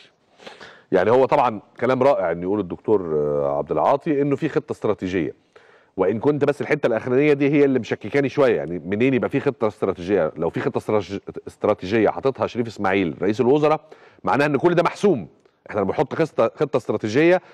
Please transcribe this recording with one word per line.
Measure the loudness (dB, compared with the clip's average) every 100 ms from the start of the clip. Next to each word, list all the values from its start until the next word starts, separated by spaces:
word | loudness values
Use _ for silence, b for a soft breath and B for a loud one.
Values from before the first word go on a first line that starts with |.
| -20 _ _ B B B B B B
يعني، | 2 4
هو | 4 4
طبعا | 4 2 -2 -10 -6
كلام | -2 2
رائع | 4 2 0
إن | -2
يقول | -2 -2
الدكتور، | -4 -6 0 0 0 -2
آه، | 0 0 -2 -2
عبد | -2
العاطي | 0 2 0 0 -2
إنه | 0 -2
في | -2
خطة | -4 -6
استراتيجية، | -6 -4 -4 -4 -2 -4 -8 _ b b b b -4
وإن | -2 0
كنت | -2 0 -2
بس | -2
الحتة | -4 -2 0
الأخرانية | -2 0 2 2
دي | 2 2
هي | 2 2
اللي | 2
مشككاني | -2 -6 -2 -2 0
شوية، | 2 2 2
يعني | -2 -8 -6
منين | 0 0
يبقى | 0 0
في | -2
خطة | -4 -2 -4
استراتيجية؟ | -2 -4 -4 0 0 0 -2
لو | -4
في | -4
خطة | -4 -6
استراتيج-، | -2 -4 -4 -8 -10 -14 -16
استراتيجية | -4 -2 -2 -2 2 2
حاططها | 0 -4 -2 -4
شريف | -4 -6
إسماعيل | -4 -2 0 0 -2
رئيس | -2 0
الوزراء، | 2 4 2 0 -4 B B B
معناها | -2 0 2
إن | 2
كل | 2 2
ده |
محسوم. | 0 0 0 0 -4 -16 _ _ -8
إحنا | -4
لما | -2
بنحط | 0 -2
خطة، | -2 -2 0 0 0
خطة | -2 -2
استراتيجية، | -2 -4 0 2 4 4 B